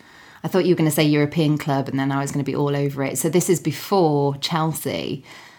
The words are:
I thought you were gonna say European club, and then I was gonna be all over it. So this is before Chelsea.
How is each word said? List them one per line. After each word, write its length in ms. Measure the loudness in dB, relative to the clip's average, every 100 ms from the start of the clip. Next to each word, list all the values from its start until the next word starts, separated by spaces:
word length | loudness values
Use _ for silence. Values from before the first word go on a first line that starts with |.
| -20 -20 -20 -12
I 60 | -2
thought 160 | 2
you 100 | 2
were 40 | 4
gonna 120 | 2
say 140 | 4
European 540 | 4 4 2 2 2 0
club, 300 | 0 -2 -2
and 100 | -2
then 140 | -2
I 80 | -2
was 120 | -2
gonna 120 | -4
be 100 | -2 0
all 180 | 0 0
over 260 | -2 -2
it. 160 | -4 -2
So 100 | 0
this 220 | 2 2
is 100 | 0
before 760 | -2 -6 0 2 4 4 0 -2
Chelsea. 880 | -4 -2 -2 -4 -4 -4 -6 -8 -12 -20 -20